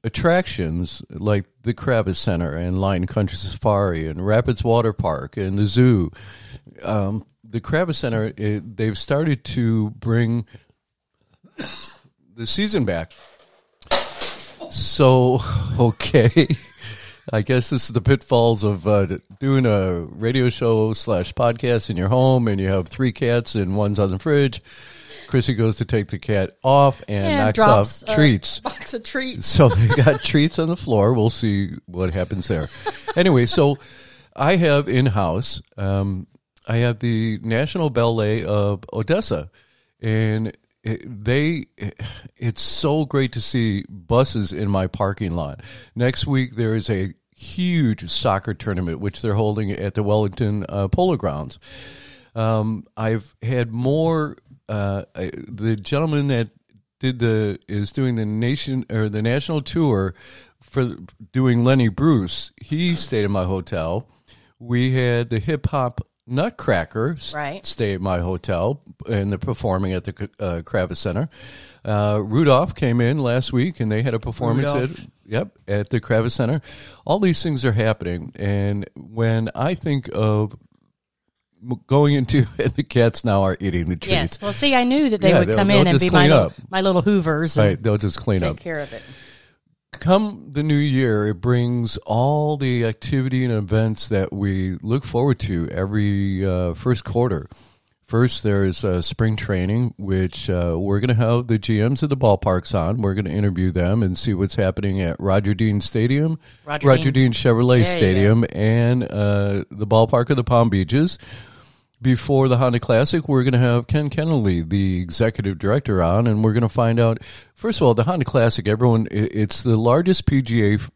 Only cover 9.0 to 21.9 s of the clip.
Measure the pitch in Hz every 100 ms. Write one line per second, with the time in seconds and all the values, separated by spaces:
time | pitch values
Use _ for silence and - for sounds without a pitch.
9 | - 143 160 135 - 127 117 113 107 -
10 | 117 113 117 117 110 - _ _ _ _
11 | _ _ _ _ _ - - - - -
12 | _ _ _ 104 113 - 208 208 110 85
13 | 80 - - _ _ _ _ _ - -
14 | - - - - - - - - - -
15 | 135 127 127 127 - - - 113 120 -
16 | - 143 120 - 143 151 - - 110 107
17 | - - - 110 104 127 - 139 - 117
18 | 101 139 - 123 117 110 104 98 87 104
19 | 95 87 _ 101 135 135 123 104 92 87
20 | 80 78 113 127 123 - 117 113 110 110
21 | - 95 90 - 120 117 127 117 -